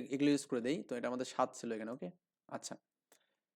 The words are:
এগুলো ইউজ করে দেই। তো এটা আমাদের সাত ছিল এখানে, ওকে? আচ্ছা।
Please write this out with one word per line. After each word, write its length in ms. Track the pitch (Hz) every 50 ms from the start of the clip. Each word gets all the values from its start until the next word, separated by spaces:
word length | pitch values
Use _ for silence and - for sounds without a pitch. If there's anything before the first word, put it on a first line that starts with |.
| 123 -
এগুলো 200 | 139 135 147 143
ইউজ 140 | 143 139 -
করে 140 | - 135 120
দেই। 160 | 110 127 160 202
তো 100 | - - 127
এটা 120 | 120 113 120
আমাদের 180 | 127 127 127
সাত 220 | - - - 127 131 -
ছিল 140 | - - 117
এখানে, 180 | 113 110 110 110
ওকে? 180 | 123 - 180 180 - _ _ _ _ _ _ -
আচ্ছা। 260 | 139 135 - - - - _ _ _ _ _ _ - _ _ _ _ _ _ _ _